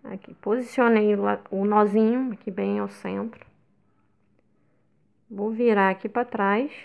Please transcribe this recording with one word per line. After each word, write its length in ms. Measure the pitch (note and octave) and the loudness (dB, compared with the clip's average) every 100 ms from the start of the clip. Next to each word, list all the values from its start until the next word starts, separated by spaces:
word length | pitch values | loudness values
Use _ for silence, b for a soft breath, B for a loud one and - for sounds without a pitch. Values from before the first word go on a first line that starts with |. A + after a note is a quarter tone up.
Aqui, 300 | - G3 - | -14 -16 -16
posicionei 800 | - - A3+ A#3+ - A#3+ A3+ G#3+ | -12 -4 -4 -2 0 4 4 4
o 80 | G3+ | 2
la-, 220 | G3+ G3+ - | 0 -4 -4
o 140 | G3 G3+ | -2 2
nozinho 640 | G#3 G#3 G3+ A3 B3 C4 | 4 4 4 2 2 -4
aqui 180 | G#3 - | -8 -10
bem 300 | F#3 G3 G3+ | -6 -4 -2
ao 80 | G3+ | -6
centro. 560 | G3+ F#3 G3 A3 - - _ _ _ _ _ _ _ _ _ _ _ _ _ _ _ _ _ _ | -10 -10 -8 -8 -12 -20 _ _ _ _ _ _ _ _ _ _ _ _ _ _ _ _ _ _
Vou 220 | G#3 G#3 | -8 -6
virar 380 | A3+ A#3+ G#3+ F#3+ | 0 2 4 2
aqui 180 | F#3+ G#3+ | 0 -6
pra 180 | A#3+ A#3+ | -4 -4
trás. 460 | A#3 G3 G#3 C#4+ - | -2 0 0 -2 -8